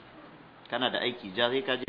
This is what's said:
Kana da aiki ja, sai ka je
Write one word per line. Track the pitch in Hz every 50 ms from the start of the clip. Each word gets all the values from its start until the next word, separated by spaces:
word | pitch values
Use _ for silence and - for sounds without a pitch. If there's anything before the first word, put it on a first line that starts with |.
| - - - - - - - - - - - - - -
Kana | 123 123 127 117
da | 98 -
aiki | - 123 120 - 107 98
ja, | 92 113 120 120
sai | 131 135
ka | 135 135 127
je | 127 123